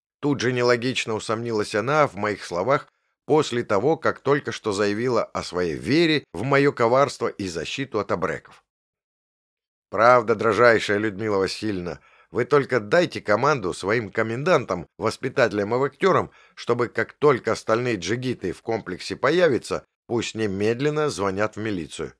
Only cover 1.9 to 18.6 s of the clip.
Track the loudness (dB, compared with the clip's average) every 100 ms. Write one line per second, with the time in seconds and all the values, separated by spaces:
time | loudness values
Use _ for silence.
1.9 | 2 2 0 -4 -4 -4 -4 0 -2 -4
2.9 | _ _ _ 0 2 2 -4 0 0 0
3.9 | 0 -2 -2 0 0 -2 -6 -4 0 0
4.9 | 0 0 0 -2 -6 -4 -2 -2 -2 0
5.9 | 2 2 0 -4 -6 0 2 2 2 2
6.9 | 2 2 -2 -6 -4 -6 -6 -6 -8 -6
7.9 | -4 -2 -2 -2 -6 -12 -20 _ _ _
8.9 | _ _ _ _ _ _ _ _ _ _
9.9 | 4 6 6 4 2 2 6 6 6 2
10.9 | 0 -2 -4 -2 0 0 -2 -6 -4 -6
11.9 | -10 _ _ _ -4 2 2 2 -2 0
12.9 | 0 0 -4 0 2 2 0 -2 -4 -2
13.9 | -2 -2 -4 -4 -2 0 0 0 -6 -6
14.9 | -6 -4 -4 -4 2 2 2 0 0 -2
15.9 | 0 2 2 0 -10 _ -8 -4 -2 -2
16.9 | -2 -6 _ 2 2 0 -2 0 0 0
17.9 | -2 -2 -4 -4 -4 -6 -6